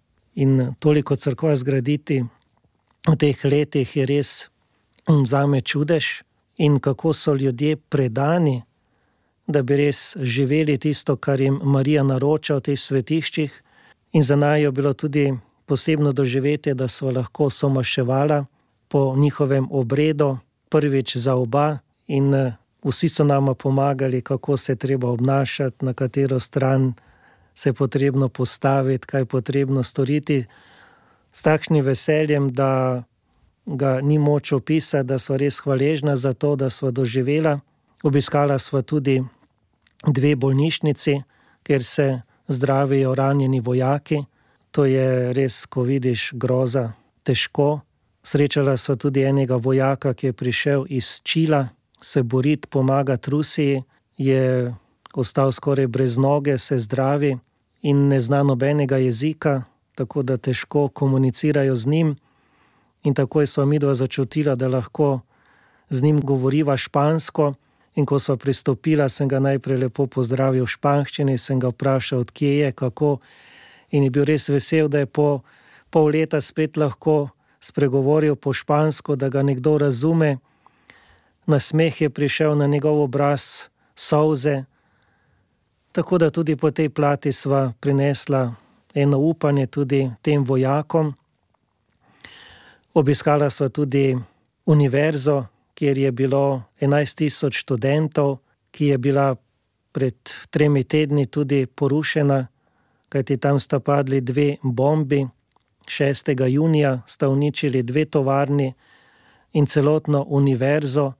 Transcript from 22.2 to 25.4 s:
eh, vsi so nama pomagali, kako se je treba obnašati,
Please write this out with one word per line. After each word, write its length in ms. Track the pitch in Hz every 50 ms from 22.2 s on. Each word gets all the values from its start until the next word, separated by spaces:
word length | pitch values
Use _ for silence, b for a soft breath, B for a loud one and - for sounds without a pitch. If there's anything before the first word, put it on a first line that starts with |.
| 139 139 139
eh, 200 | 135 135 127 120 - _ _ _ _ -
vsi 260 | 139 123 - - 160
so 140 | - - 151
nama 300 | 143 143 139 139 135 127
pomagali, 680 | - - 139 135 139 135 143 139 131 139 131 123 127
kako 360 | 117 - 139 123 - - 143
se 140 | 127 - -
je 40 | 131
treba 340 | - - 131 139 131 123 123
obnašati, 760 | 123 113 123 131 135 139